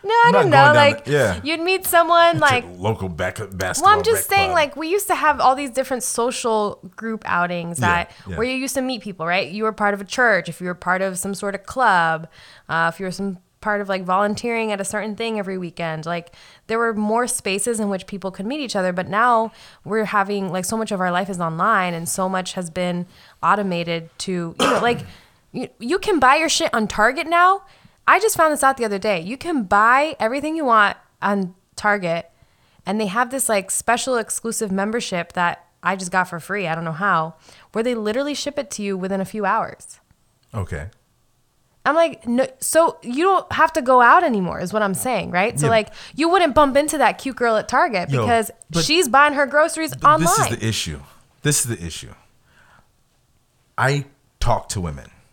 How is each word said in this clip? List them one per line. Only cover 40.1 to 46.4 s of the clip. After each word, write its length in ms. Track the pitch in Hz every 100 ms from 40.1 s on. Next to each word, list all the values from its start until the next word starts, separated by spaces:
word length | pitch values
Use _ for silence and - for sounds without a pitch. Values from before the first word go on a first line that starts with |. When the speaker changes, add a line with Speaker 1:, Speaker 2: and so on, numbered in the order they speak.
| _ _ _ _
Speaker 2:
Okay. 340 | 107 90 78 92 _ _ _ _ _ _ _ _ _
Speaker 1:
I'm 100 | -
like, 300 | 311 330 - 233
"No, 180 | 240 262 -
so 360 | - 320 330 -
you 200 | 233 254
don't 240 | 370 359 -
have 200 | - 311
to 80 | 320
go 200 | 254 254
out 220 | 240 330
anymore," 360 | 339 214 180 -
is 100 | 175
what 100 | 208
I'm 120 | 202
saying, 380 | 190 254 220 170
right? 260 | 175 220 180
So, 60 | 185
Speaker 2:
Yeah. 40 |
Speaker 1:
like, 180 | 226 214 - -
you 140 | - 330
wouldn't 260 | 370